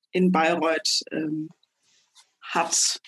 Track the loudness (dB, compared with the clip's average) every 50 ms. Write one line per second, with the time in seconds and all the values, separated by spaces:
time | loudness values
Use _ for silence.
0 | _ _ 0 2 4 4 4 4 4 2 2 2 0 0 0 0 -2 -2 -2 -2
1 | -4 -4 -6 -6 -4 -4 -6 -6 -8 -10 -12 _ _ _ _ _ _ _ _ _
2 | _ _ _ -20 -20 _ _ _ -14 -6 -2 -2 -2 0 0 0 0 0 -2 -4
3 | _